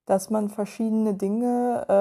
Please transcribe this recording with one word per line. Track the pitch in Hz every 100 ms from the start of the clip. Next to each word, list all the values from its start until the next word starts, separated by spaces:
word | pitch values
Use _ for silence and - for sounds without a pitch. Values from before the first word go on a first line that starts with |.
| -
dass | 196 190
man | 214 208
verschiedene | 214 202 - 220 220 220
Dinge, | 196 196 220 247 240 247 240 - 196